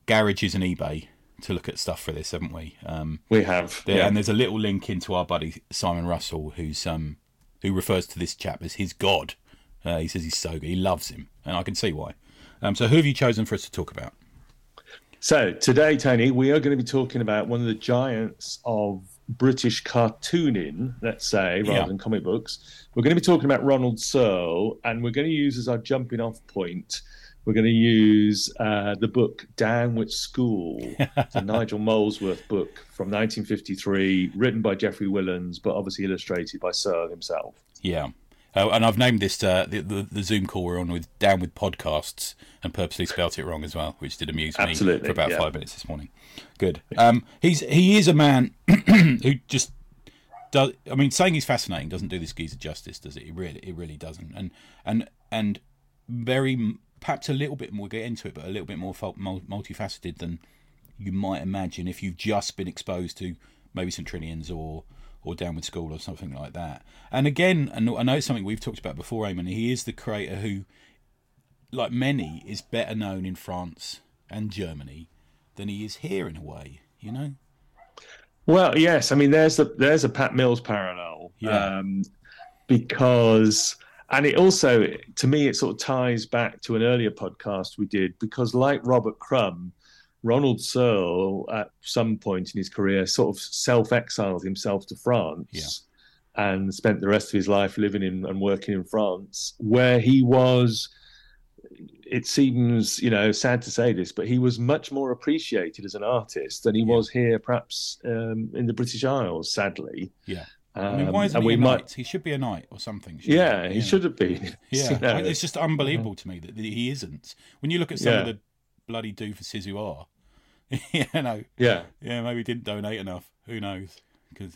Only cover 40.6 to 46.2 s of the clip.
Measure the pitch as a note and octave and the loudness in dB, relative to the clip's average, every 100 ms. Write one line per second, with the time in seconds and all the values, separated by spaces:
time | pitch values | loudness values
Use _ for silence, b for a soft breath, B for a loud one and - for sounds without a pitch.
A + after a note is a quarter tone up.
40.6 | F2 F2 F2 F2 E2 _ G2+ F#2+ F2+ - | -4 -4 -4 -6 -8 _ 4 4 0 -4
41.6 | G2+ - - D2+ - - - - b b | -6 -4 -4 -4 -4 -10 -12 -12 b b
42.6 | F2+ F#2 F2 - F2 - E2+ - D2+ D#2 | -10 -6 -6 -4 -6 -2 -2 -2 -8 -8
43.6 | D#2 E2 D#2 - C#2 - - D#2+ D#2+ - | -8 -8 -8 -8 -12 -8 -6 -4 -4 -2
44.6 | E2+ D#2+ F#2+ E2 D2+ E2+ D#2 D#2 D#2+ D2+ | -2 2 2 2 0 0 0 0 -2 -4
45.6 | D2 - - D2+ C#2+ B | -12 -14 -12 -12 -12 B